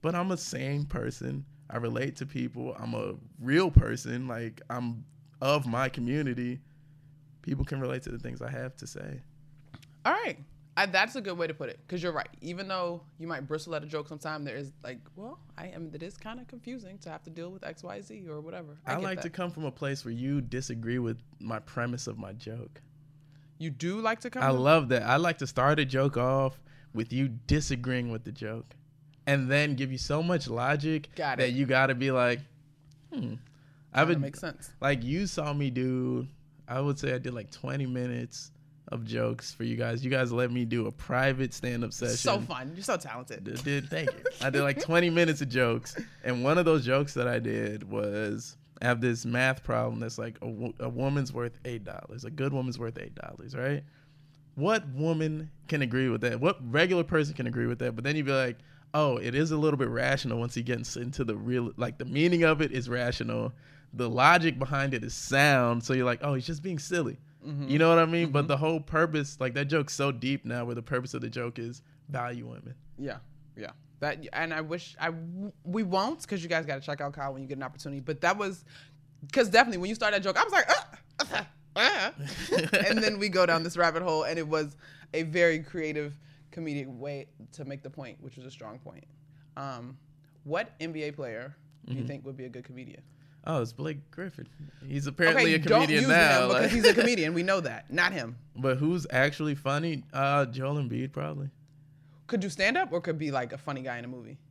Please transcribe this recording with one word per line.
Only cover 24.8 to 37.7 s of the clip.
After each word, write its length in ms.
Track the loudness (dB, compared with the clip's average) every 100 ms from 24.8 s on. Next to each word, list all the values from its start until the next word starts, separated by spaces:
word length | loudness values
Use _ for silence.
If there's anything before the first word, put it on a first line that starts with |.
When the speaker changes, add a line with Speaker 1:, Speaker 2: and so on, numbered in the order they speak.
| 6
Speaker 1:
that. 120 | 2
I 120 | 4 4
like 220 | 4 -2
to 80 | -4
start 320 | 2 4 4
a 60 | 2
joke 320 | 2 2 2
off 400 | 2 2 0 -4 -20 -20 -8
with 180 | -6 -2
you 140 | 0 0
disagreeing 840 | -2 2 2 2 -2 0 -2 -2
with 140 | -6
the 80 | -8
joke 420 | -8 -8 -8 -12 -20 -20 _ -20 -10 0
and 220 | 0 4
then 260 | 2 2 0
give 160 | -2
you 60 | -4
so 240 | -2 0
much 260 | 2 0 0
logic 600 | -2 0 0 0 -2 -4 -6
Speaker 2:
Got 200 | -4 0
Speaker 1:
that 120 | 0
Speaker 2:
it. 40 |
Speaker 1:
you 100 | 2 4
gotta 280 | 6 4
be 160 | 4 2
like, 300 | 4 4 2 -4 -20 -20 _ -20 -20 -12
"Hmm." 220 | -8 -6 -8 -14 -20 -20 -20 -4
I 60 | 2
Speaker 2:
Kinda 80 | 2
Speaker 1:
would 60 | 2
Speaker 2:
makes 180 | -2 -6
sense. 320 | -10 -10 -16 -2
Speaker 1:
Like, 240 | 0 0
you 220 | 0 -2 -2
saw 260 | -2 -2
me 160 | 0 0
do, 560 | 0 0 0 0 -2 -4 -12 -20 -20 -8
I 140 | -2
would 180 | -2 -2
say 140 | -2
I 40 | -4
did, 160 | -4
like, 160 | -8 -12
twenty 340 | -10 -6